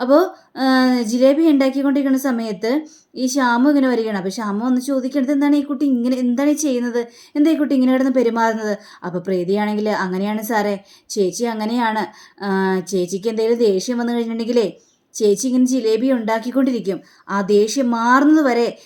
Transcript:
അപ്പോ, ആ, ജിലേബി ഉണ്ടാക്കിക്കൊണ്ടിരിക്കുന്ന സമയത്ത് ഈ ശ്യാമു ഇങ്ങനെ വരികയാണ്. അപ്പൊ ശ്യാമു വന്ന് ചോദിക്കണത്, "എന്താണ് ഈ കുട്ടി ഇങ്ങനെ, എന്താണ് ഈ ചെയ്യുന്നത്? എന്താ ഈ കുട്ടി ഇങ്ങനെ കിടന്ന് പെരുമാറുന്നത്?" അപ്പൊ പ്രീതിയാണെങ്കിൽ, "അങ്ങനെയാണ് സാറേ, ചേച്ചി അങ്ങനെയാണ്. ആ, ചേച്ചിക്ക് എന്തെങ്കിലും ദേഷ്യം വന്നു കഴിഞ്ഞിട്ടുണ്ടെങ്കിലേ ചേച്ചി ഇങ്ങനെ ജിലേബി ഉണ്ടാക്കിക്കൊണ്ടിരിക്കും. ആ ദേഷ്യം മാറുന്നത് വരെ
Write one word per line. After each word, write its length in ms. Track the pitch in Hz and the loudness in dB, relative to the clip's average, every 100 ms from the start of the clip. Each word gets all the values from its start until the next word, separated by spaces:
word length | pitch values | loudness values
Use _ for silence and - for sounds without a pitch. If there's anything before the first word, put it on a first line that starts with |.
അപ്പോ, 160 | 247 294 370 - _ - | 2 4 2 -4 _ -4
ആ, 80 | 262 262 254 247 | 0 2 2 2
ജിലേബി 420 | 214 240 262 285 | 0 4 4 4
ഉണ്ടാക്കിക്കൊണ്ടിരിക്കുന്ന 720 | 330 277 269 277 277 269 269 262 | 4 4 2 0 0 0 0 0
സമയത്ത് 540 | 269 233 226 202 220 294 311 - _ - | 0 -2 -4 -4 -2 -2 -4 -16 _ -6
ഈ 120 | 254 | -4
ശ്യാമു 420 | 269 247 240 285 | 0 0 2 4
ഇങ്ങനെ 180 | 285 262 | 4 2
വരികയാണ്. 300 | 240 220 202 | 0 -2 -4
അപ്പൊ 120 | 185 | -4
ശ്യാമു 360 | 190 214 202 254 | -6 -6 -4 -2
വന്ന് 160 | 254 | -2
ചോദിക്കണത്, 500 | 254 269 254 285 254 | 0 -4 -2 -2 0
"എന്താണ് 240 | 285 285 294 | 0 2 2
ഈ 60 | |
കുട്ടി 240 | 285 277 285 | 0 -2 0
ഇങ്ങനെ, 320 | 240 240 254 | 0 0 0
എന്താണ് 320 | 247 240 285 | 0 0 0
ഈ 40 | |
ചെയ്യുന്നത്? 480 | 294 302 247 240 233 233 - - 294 | 0 -2 -2 -2 -4 -6 -12 -8 0
എന്താ 160 | 311 | 2
ഈ 40 | 294 | 2
കുട്ടി 200 | 269 269 | 0 2
ഇങ്ങനെ 180 | 254 | 2
കിടന്ന് 180 | 262 262 | 2 2
പെരുമാറുന്നത്?" 640 | 254 233 226 226 220 214 202 - - | 2 0 0 0 0 -4 -6 -10 -14
അപ്പൊ 160 | 175 175 | -8 -6
പ്രീതിയാണെങ്കിൽ, 720 | 180 185 175 202 208 208 214 | -4 -2 0 -2 0 -2 -2
"അങ്ങനെയാണ് 520 | 208 185 185 202 214 | -2 -2 -2 -4 -4
സാറേ, 340 | 214 220 208 196 - - - | -2 -2 -2 -4 -10 -20 -8
ചേച്ചി 340 | 220 185 180 | -2 -2 -2
അങ്ങനെയാണ്. 600 | 233 220 214 247 226 214 - - - _ | -6 -4 -4 -2 -2 -2 -6 -10 -20 _
ആ, 360 | 202 190 190 185 | -4 0 0 -2
ചേച്ചിക്ക് 500 | 180 190 175 185 226 | -2 -4 -4 -4 -4
എന്തെങ്കിലും 300 | 220 220 233 | -2 0 2
ദേഷ്യം 380 | 220 190 220 240 | 2 2 -2 -4
വന്നു 160 | 233 | -2
കഴിഞ്ഞിട്ടുണ്ടെങ്കിലേ 540 | 240 226 226 220 240 190 - _ _ _ - | -2 -4 -6 -2 0 0 -6 _ _ _ -2
ചേച്ചി 320 | 208 202 254 | 0 0 0
ഇങ്ങനെ 180 | 254 254 | 2 2
ജിലേബി 460 | 262 220 220 262 | 0 0 0 0
ഉണ്ടാക്കിക്കൊണ്ടിരിക്കും. 880 | 247 220 226 240 254 269 233 185 175 - _ - | 0 -2 -4 -2 -2 0 -2 -4 -8 -10 _ -8
ആ 120 | 196 | -6
ദേഷ്യം 500 | 190 208 214 277 240 | 2 2 2 0 -2
മാറുന്നത് 540 | 233 233 269 294 311 269 | 0 2 4 6 4 4
വരെ 220 | 240 233 - | 2 0 -4